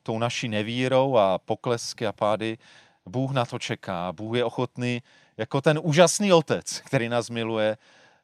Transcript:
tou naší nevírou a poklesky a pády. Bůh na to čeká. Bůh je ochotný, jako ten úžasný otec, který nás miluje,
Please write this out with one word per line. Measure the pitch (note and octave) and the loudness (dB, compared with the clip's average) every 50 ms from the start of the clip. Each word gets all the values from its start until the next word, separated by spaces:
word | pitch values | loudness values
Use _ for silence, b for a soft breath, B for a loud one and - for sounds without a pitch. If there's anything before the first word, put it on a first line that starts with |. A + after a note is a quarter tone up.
| B | B
tou | - A2+ A2 | -6 -4 -2
naší | A#2 A#2+ - - - A#2+ | -2 -2 -2 -4 -4 -4
nevírou | G#2+ G#2+ G#2+ A2+ A#2 B2+ B2+ B2+ C3 B2+ C3+ C#3 C3 A2+ | -2 -2 -2 -2 -2 -2 0 2 4 4 4 4 4 4
a | G2+ F#2+ F#2 E2 | 4 4 4 0
poklesky | - - A2+ - - C3 A#2+ A#2 - - - - A#2+ G#2 | -2 -4 -6 -4 -2 -2 -2 -2 -4 -8 -8 -6 -6 -6
a | |
pády. | G2+ - A2+ G#2 G#2+ G2 G#2+ A2 A2 - B B B B B B B B B | -4 -2 0 0 0 0 -2 -4 -6 -8 B B B B B B B B B
Bůh | F2+ F2+ B2+ C3+ C3 | -8 -4 -4 -2 0
na | C#3 C3 A#2+ | 0 -2 -2
to | - - A#2 | -2 -4 -8
čeká. | - - A#2 - - - F#2+ F2 F2 F#2 | -8 -6 -8 -8 -6 -6 -6 -4 -4 -6
Bůh | E2+ D#2 G#2 A2 A#2+ | -6 -8 -8 -4 -2
je | - B2 | -2 -2
ochotný, | A#2 - - B2 - _ - B2 B2 B2 A#2+ - b b b b b b b | -2 -2 -4 -6 -6 _ -4 -4 -4 -4 -4 -8 b b b b b b b
jako | A2 - - C#3 | -6 -4 -4 0
ten | - E3 D3+ D#3 D#3+ | 2 2 2 2 0
úžasný | F3 C#3+ E3+ F3+ E3 - - G#3+ G3+ F3+ | 2 4 6 6 6 4 2 2 4 4
otec, | E3+ D3+ - A#2+ F2 - - - - - | 4 4 2 -2 -4 -4 -6 -12 -12 -6
který | - - C3+ A#2 A#2 | -4 -2 -2 0 0
nás | A#2+ A#2+ A2+ - | -2 -2 -2 -2
miluje, | A#2 A#2 A2+ A2+ A2+ A2 G#2+ G#2+ G#2+ - b b b b b b b b | -4 -6 -4 -2 -2 0 0 0 0 -2 b b b b b b b b